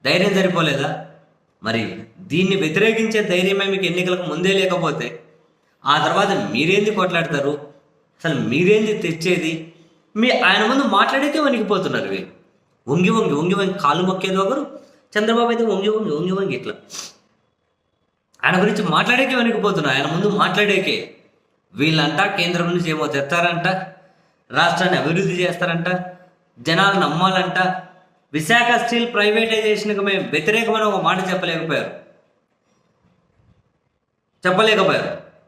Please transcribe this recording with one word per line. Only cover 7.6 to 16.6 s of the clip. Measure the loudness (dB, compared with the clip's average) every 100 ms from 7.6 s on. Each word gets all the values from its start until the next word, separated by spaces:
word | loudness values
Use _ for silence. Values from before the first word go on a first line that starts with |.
| -8 -20 _ _ _ _
అసలు | -4 -2 -2
మీరేంది | 2 4 4 2 -2
తెచ్చేది? | -4 -4 0 0 0 -6 -10 -20 _ _ _ -2
మీ | 2 2
ఆయన | 4 4 2
ముందు | 2
మాట్లాడేకే | 2 2 2 2 0 0
వణికిపోతున్నారు | 0 0 0 -2 0 -4 -4
వీళ్ళు. | -6 -8 -18 _ _ _ _ -2
వంగి | 0 2
వంగి, | 2 0
వంగి | 0 0 0
వంగి | -2 0
కాలు | 0 2
మొక్కేది | 0 -2 -2 0
ఒకరు, | 0 -2 -6 -12 -20 _ _
చంద్రబాబు | -2 2 2 2
అయితే | 2
వంగి | 0 0 0
వంగి, | 0 -2
వంగి | -2 -2
వంగి | -2 -2
ఇట్లా | -4